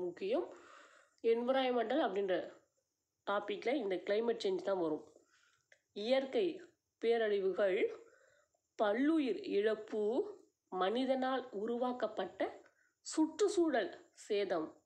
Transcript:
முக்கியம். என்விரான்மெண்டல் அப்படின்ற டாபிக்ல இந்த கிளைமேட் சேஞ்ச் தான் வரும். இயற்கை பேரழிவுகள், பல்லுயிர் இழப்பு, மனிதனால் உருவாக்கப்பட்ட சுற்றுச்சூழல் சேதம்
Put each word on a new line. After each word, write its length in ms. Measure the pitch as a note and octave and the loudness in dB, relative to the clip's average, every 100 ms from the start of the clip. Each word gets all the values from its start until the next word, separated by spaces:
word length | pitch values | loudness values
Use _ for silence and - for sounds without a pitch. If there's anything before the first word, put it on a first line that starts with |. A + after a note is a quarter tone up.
| F3+ | -4
முக்கியம். 400 | E3+ G3 C#4+ - - - - - - _ _ | -6 -2 -2 -2 -12 -20 -20 -20 -20 _ _
என்விரான்மெண்டல் 800 | A3+ A#3 B3 C4 B3+ B3 G#3+ C#4 A#3+ | 0 2 2 2 2 0 0 0 0
அப்படின்ற 320 | F#3+ G3 E3+ - - _ _ _ _ _ _ - | 0 0 0 -2 -14 _ _ _ _ _ _ -4
டாபிக்ல 460 | G3+ G3+ F#3+ A3+ C#4+ | -2 -2 -4 0 0
இந்த 140 | G3+ F3+ - | 0 -2 0
கிளைமேட் 360 | G#3 A#3 A3+ G3+ | 0 2 0 0
சேஞ்ச் 220 | F#3 - | -2 0
தான் 140 | F#3+ | 0
வரும். 220 | D#3+ D3+ - - _ _ _ _ _ - _ - | 0 -2 -6 -20 _ _ _ _ _ -20 _ -6
இயற்கை 440 | A3 C4 C4 A#3+ F3+ - - _ _ _ | 2 2 2 0 0 -2 -12 _ _ _
பேரழிவுகள், 800 | A3+ A#3 G#3+ G3+ F#3+ F3+ G3+ G3+ A4+ - - - _ _ _ _ _ - | 2 2 2 2 0 2 2 4 0 -2 -16 -20 _ _ _ _ _ 0
பல்லுயிர் 600 | G#3+ A3+ D4 D#4+ B3+ F#3 - G3 | 2 4 2 2 2 -2 -2 0
இழப்பு, 460 | G#3+ G#3+ - G#3+ G#3 C4 G4+ - - _ _ F#3 | 2 0 -2 -2 0 0 -2 -8 -20 _ _ -2
மனிதனால் 600 | F#3+ A#3+ C4 C4 C4 C4 - G3 | 0 2 0 0 0 -2 -4 -6
உருவாக்கப்பட்ட 840 | A3 A#3 B3+ B3 G#3+ - F#3+ - F4+ - - _ _ _ - | -4 -2 -2 -2 -4 -4 -8 -4 -6 -6 -20 _ _ _ -6
சுற்றுச்சூழல் 840 | - D#4 - G4+ F4+ D#4+ B3+ F3+ - - - - | 0 0 2 2 4 2 2 -2 -6 -20 -20 -4
சேதம் 420 | G#3 G3 F3 D#3 - | -2 0 -2 -2 -10